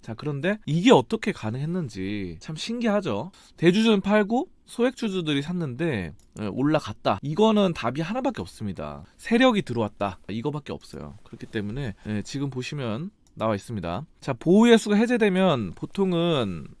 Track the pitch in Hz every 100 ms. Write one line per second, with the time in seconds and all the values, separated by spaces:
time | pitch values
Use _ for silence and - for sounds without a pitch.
0 | - 110 143 143 160 214 - 151 202 190
1 | - - - 180 110 120 151 180 147 98
2 | 95 104 92 82 - 156 - 233 226 208
3 | 196 101 147 - - _ 160 185 226 208
4 | 196 214 202 233 359 _ _ - 240 262
5 | 226 190 160 143 143 180 160 120 170 120
6 | 85 69 _ - 104 98 139 156 - 104
7 | - 110 139 156 214 214 196 165 117 131
8 | 160 233 269 233 90 - 107 82 73 71
9 | - _ - 226 262 214 - 117 107 -
10 | 101 92 - 107 123 147 143 73 - 71
11 | 71 101 - - - 117 101 117 139 95
12 | - 107 98 139 139 127 127 147 127 110
13 | 175 _ _ - 110 104 - 113 85 87
14 | 156 _ - 123 - 190 233 226 220 202
15 | 226 247 214 185 190 139 98 - - -
16 | 196 170 170 156 107 87 67 -